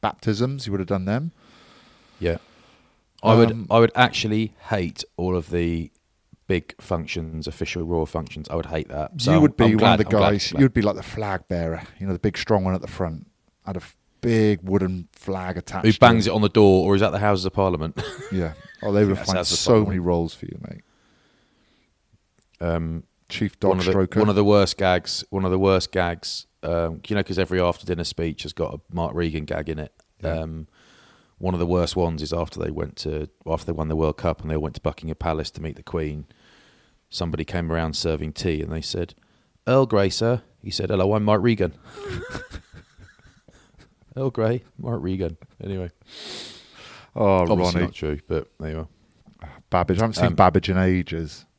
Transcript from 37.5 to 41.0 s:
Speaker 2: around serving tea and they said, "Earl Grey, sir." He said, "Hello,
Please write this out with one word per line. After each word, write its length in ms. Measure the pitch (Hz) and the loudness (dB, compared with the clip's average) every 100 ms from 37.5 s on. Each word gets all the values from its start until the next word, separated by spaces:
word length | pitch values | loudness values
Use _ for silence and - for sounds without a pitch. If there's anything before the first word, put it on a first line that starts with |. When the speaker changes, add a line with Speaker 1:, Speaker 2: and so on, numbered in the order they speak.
| 90 82 | -6 -4
Speaker 2:
around 240 | 80 80 76 | -2 -4 -4
serving 360 | 85 78 78 | -4 -4 -6
tea 300 | - 92 78 | -6 -4 -2
and 80 | 78 | -4
they 100 | 80 | -8
said, 340 | - - 87 - _ _ _ _ - | -6 -6 -8 -12 _ _ _ _ 0
"Earl 200 | 131 131 | 2 4
Grey, 220 | 110 98 | 2 2
sir." 340 | - 113 123 - _ | 2 0 0 -4 _
He 80 | 107 | -10
said, 180 | - 101 | -6 -2
"Hello, 240 | 101 | 2